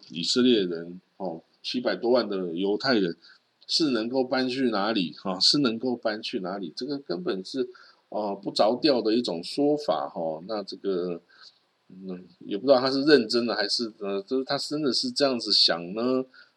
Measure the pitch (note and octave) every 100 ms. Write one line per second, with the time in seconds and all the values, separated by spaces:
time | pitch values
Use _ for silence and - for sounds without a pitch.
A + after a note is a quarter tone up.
0 | - D2 E2 B2+ B2 A#2 F2+ E2+ E2+ F2+
1 | - - F#2+ E2 - _ - B2+ A#2 F#2+
2 | A#2 B2+ G#2+ G2 F2+ E2 G2 G#2 C3+ A#2
3 | F2+ D#2+ - - _ _ - - D#3 A#2+
4 | A#2 C3+ B2+ C3 C3 B2+ B2+ G#2+ G2+ A2+
5 | D#2+ - G2 F#2 - D3 C3 A2+ C3 B2
6 | A2+ G#2+ A#2 A#2 F2+ G2+ F2 - C3 C#3+
7 | - F3 F3+ F#2+ - C3 B2 - - _
8 | - G#2 G#2+ G2 - - G#2+ B2 D#3+ B2+
9 | G#2+ A2+ A#2+ E2+ F2 - C#3+ D3 - D#2
10 | C#2+ - E2 D#2 F2+ G#2+ G2 G2 G2 F#2
11 | F2+ E2+ _ - - _ _ _ - F#2
12 | F#2+ F2+ F2+ - - G2 B2+ B2+ C3 C3+
13 | C#3+ C#3+ A2 A#2+ A#2+ G#2 G#2 - A#2 G#2+
14 | G2+ G2 G2 C3 C3 C#3 - D3+ D3 A2+
15 | B2+ B2 C#3+ B2 - G2 - E2+ F2 G#2
16 | B2 C3 C3 - -